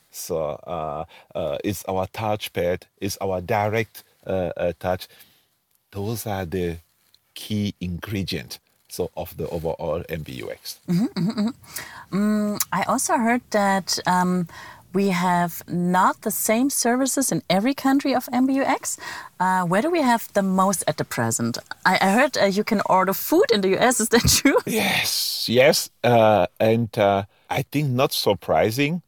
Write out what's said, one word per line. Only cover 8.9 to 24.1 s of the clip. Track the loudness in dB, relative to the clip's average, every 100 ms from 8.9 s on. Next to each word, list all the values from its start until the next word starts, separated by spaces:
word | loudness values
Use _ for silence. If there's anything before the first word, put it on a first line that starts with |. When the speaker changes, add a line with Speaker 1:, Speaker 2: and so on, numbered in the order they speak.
| -8 -8 -6
Speaker 1:
of | -12 -8
the | -6
overall | -4 -6 -6 -4 -4 -6
M | -10
B | -10
U | -12 -12
X. | -12 -14 -16 -2
Speaker 2:
Mm-hmm, | 0
mm-hmm, | 0 -2 -2 0
mm-hmm. | -4 -4 -14 -14 -14 -18 -8 -2
Mm, | 0 0 -2 -4 -4
I | -2
also | 0 0 0 2
heard | 2 0 0
that, | 0 2 2 0 -4 0
um, | 2 4 2 -2 -8 -20 -20 -6
we | 0 0
have | 2 2 2 0 -4 -6
not | -2 2 4 2 0
the | -4
same | -4 0 2 2
services | 0 0 2 0 0 0
in | -2 0
every | 0 2
country | 0 0 2 2
of | -2 -2
M | 0 2
B |
U | 2
X. | 0 -2 -4 -10 -10 -14 -16 _
Uh, | 0 2
where | 2 2
do | 2
we | 2
have | 2 2 2
the | 0
most | 2 2 2 2 -2
at | -4
the |
present? | -4 -2 -2 0 -2 -4 -10 -4 0
I, | 2
I | 2
heard, | 4 2 2
uh, |
you | 0 0
can | 0 -2
order | 2 2 2
food | -2 2 2 4
in | 2
the | 2
U | 2
S. | 2 2
Is | 2